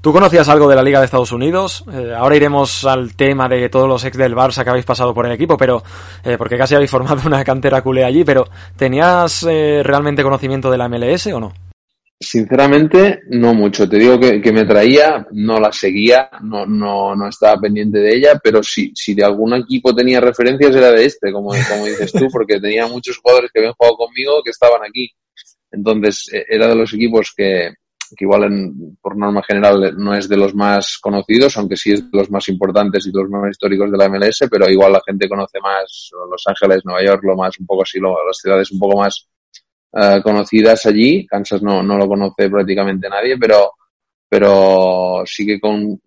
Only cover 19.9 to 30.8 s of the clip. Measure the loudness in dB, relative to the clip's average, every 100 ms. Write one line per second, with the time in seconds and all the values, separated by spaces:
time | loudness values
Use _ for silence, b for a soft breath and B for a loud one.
19.9 | 0 2 2 2 2 -2 2 2 4 4
20.9 | 6 2 0 -8 -6 -6 -4 -4 -4 -6
21.9 | -6 -4 -2 -2 -2 -2 -2 -2 -4 -4
22.9 | -8 -12 -6 2 2 2 -2 -2 2 2
23.9 | 2 -6 -6 -2 -2 -4 0 2 2 -2
24.9 | -10 -10 _ _ _ B _ _ -8 -4
25.9 | 0 -2 -4 -10 -12 -4 0 2 0 -2
26.9 | -2 0 0 -2 -4 -2 -2 -4 -10 _
27.9 | _ -20 -8 0 2 2 -2 -6 -12 -18
28.9 | -14 -12 -6 -4 -4 -2 0 4 4 2
29.9 | -2 -4 -4 -2 0 0 0 0 0